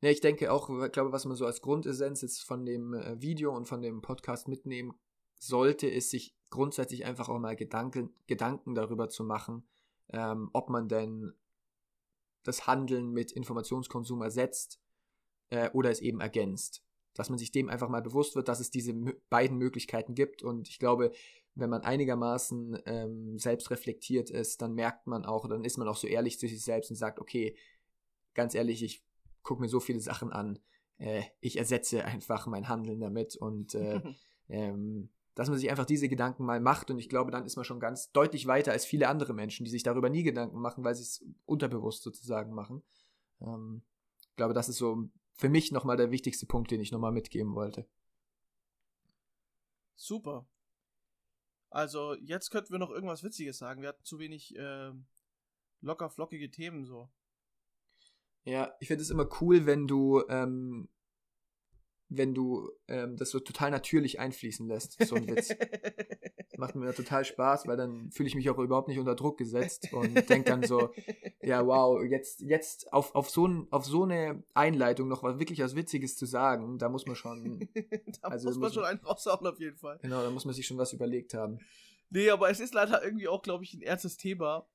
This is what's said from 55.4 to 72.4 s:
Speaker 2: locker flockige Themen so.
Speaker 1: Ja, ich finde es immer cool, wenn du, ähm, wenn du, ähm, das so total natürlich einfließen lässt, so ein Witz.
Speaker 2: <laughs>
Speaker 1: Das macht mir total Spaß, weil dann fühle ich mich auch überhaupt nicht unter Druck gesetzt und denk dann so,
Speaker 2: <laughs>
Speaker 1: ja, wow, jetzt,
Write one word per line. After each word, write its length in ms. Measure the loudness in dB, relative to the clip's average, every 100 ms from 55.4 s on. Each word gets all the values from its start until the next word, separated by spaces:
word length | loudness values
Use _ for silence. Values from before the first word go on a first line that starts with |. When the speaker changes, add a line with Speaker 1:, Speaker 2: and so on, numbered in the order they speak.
| _ _ _ _
Speaker 2:
locker 280 | -8 -6 -6
flockige 400 | -8 -10 -8 -12
Themen 340 | -10 -10 -8
so. 260 | -10 -12 -16 _ _ _ _ _ _ _ _ _ _ _ _ _
Speaker 1:
Ja, 300 | -6 -2 -4 -6
ich 100 | -4
finde 140 | -4
es 80 | -2
immer 180 | 0 -2 0
cool, 260 | 8 10 10
wenn 200 | 4 4
du, 340 | 4 8 6 6
ähm, 600 | 0 0 -2 -4 -8 -10 _ _ _ _ _ _ _ _ _ _ _ _
wenn 260 | 0 2
du, 360 | 2 0 0 -4 -14 -6
ähm, 280 | -4 -4 -4
das 140 | -4
so 100 | -4
total 300 | -6 -2 0
natürlich 500 | 0 4 4 4 -2
einfließen 480 | -6 -4 -8 -8 -4
lässt, 340 | -4 -6 0
so 120 | 2 2
ein 100 | 0
Witz. 220 | -2 -2
Speaker 2:
<laughs> 840 | -2 -4 -4 -8 -8 -10 -10 -12 -14 -16
Speaker 1:
Das 40 | -8
macht 160 | -6 -4
mir 180 | -4
total 300 | -4 0 0
Spaß, 420 | 0 2 4 4 2
weil 100 | 0
dann 360 | 0 -4 -10
fühle 160 | -2 -2
ich 80 | 2
mich 120 | 2
auch 100 | 2
überhaupt 280 | 4 2 2
nicht 140 | -2
unter 160 | 0 2
Druck 220 | 0 -2
gesetzt 540 | -2 0 0 -2 -6
und 380 | 0 4 4 8
denk 160 | 6 6
dann 160 | 4
so, 300 | 4 4 4
Speaker 2:
<laughs> 480 | 0 -12 -10 -10 -6
Speaker 1:
ja, 240 | 0 4 6
wow, 340 | 8 8 6 4
jetzt, 340 | 0 -2 -10